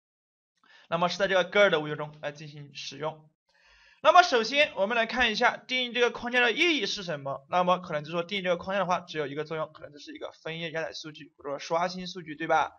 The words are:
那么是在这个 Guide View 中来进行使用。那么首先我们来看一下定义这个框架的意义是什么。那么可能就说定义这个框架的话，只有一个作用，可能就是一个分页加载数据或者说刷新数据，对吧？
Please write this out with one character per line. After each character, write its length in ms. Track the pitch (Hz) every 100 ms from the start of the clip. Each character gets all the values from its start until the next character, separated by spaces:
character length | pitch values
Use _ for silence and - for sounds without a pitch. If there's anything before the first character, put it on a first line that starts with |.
| _ _ _ _ _ _ _ - -
那 80 | 165
么 120 | 175
是 80 | 180
在 100 | 196
这 80 | 185
个 160 | 180
Guide 200 | 208 202
View 260 | 165 151 151
中 200 | 151 -
来 100 | 147
进 160 | 147 156
行 260 | 147 143
使 240 | - - 139
用。 320 | 156 156 - _ _ _ _ _ _ _
那 120 | 294
么 100 | 359
首 200 | 359 240
先 280 | 226 285 294 -
我 100 | 202
们 80 | 233
来 100 | 226
看 240 | 233 240
一 60 | 208
下 220 | 240 -
定 260 | - 254
义 80 | 247
这 80 | 233
个 100 | 240
框 220 | 233 240
架 80 | 247
的 140 | 240
意 240 | 220 349 294
义 80 | 190
是 180 | 208
什 160 | 175 147
么。 260 | 139 139 -
那 160 | 180 180
么 140 | 180
可 120 | 180
能 140 | 151 147
就 60 |
说 120 | 170
定 160 | 170 202
义 20 |
这 80 | 180
个 60 | 175
框 180 | 180
架 60 | 196
的 60 | 180
话， 160 | 175
只 160 | 180 156
有 100 | 143
一 80 | 143
个 80 |
作 140 | 151 160
用， 120 | 151
可 100 | 151
能 80 | 151
就 80 | 147
是 140 | 156 147
一 20 |
个 140 | -
分 260 | - 160 165
页 140 | 170
加 100 | 156
载 120 | 156
数 180 | - 156
据 220 | 156 143 _
或 60 |
者 60 | 143
说 100 | 135
刷 300 | - 170 180
新 180 | 185 180
数 140 | 185
据， 160 | 156 147
对 100 | 160
吧？ 240 | 160 -